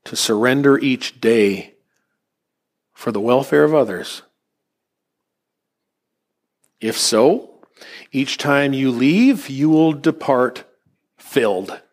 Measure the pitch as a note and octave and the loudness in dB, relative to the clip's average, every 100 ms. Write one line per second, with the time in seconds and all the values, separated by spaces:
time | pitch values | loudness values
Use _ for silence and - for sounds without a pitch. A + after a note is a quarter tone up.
0 | - - - G#2+ B2 C3+ C#3 C#3 C#3 B2 | -14 -8 -2 0 0 2 4 2 0 -4
1 | - - A2+ A#2 G2+ F#2+ - _ _ _ | -6 -4 0 2 2 0 -10 _ _ _
2 | _ _ _ _ _ _ _ _ _ _ | _ _ _ _ _ _ _ _ _ _
3 | - G#2+ A2+ B2+ C3+ D3+ D3+ D#3 A2+ F2+ | -8 -4 0 0 2 2 2 2 0 -4
4 | - - - _ _ _ _ _ _ _ | -12 -16 -20 _ _ _ _ _ _ _
5 | _ _ _ _ _ _ _ _ _ _ | _ _ _ _ _ _ _ _ _ _
6 | _ _ _ _ _ _ _ _ A2 A2+ | _ _ _ _ _ _ _ _ -6 -4
7 | - A2 C3 A#3 - _ _ _ - - | 0 4 4 2 -4 _ _ _ -20 -20
8 | - C3+ C3+ - D3 C#3 C#3+ C3+ C3+ A#2+ | -10 -6 -6 -6 0 0 0 0 -2 0
9 | C3+ F#3 C4 A#3+ - C3+ D3+ D#3 D#3+ D3 | 2 4 2 2 -6 -4 2 2 2 0
10 | D#3+ D#3 - B2+ B2 - - _ _ _ | -2 -2 -2 0 0 -4 -18 _ _ _
11 | _ _ - C#3 A2+ F#2 - - _ | _ _ -4 -2 0 -2 -6 -14 _